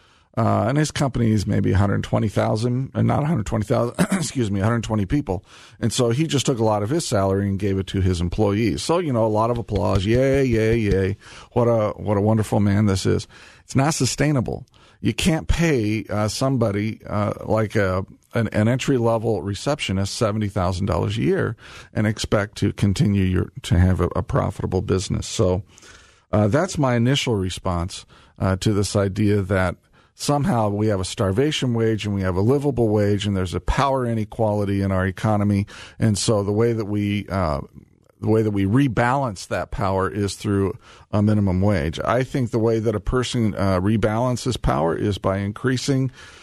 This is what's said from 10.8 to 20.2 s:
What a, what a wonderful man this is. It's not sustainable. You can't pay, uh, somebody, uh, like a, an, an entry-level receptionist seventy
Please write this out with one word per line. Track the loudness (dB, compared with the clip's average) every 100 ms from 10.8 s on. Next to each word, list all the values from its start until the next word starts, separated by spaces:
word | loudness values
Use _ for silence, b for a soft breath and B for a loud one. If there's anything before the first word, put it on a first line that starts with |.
| 2 0 0 -4 B B B
What | 0 2
a, | 2 0
what | -2 -2 0
a |
wonderful | 2 2 2 2
man | 2 4 2
this | 2 0
is. | -2 -4 B B B
It's | -4 0
not | 0
sustainable. | 0 -2 0 0 0 -2 -6 -12 b b b
You | -4
can't | 0 0 0 0
pay, | 2 2 2 0 -2 -4
uh, | -2 -2
somebody, | 0 0 0 0 0 -4 -6
uh, | -6 -4 -2 -4
like | -2 0 0
a, | 0 0 0 -4 -12 _
an, | -4 -2
an | 0 2
entry-level | 2 0 0 2 0 0 -2
receptionist | -4 -6 -4 -4 -2 -2 -2
seventy | -2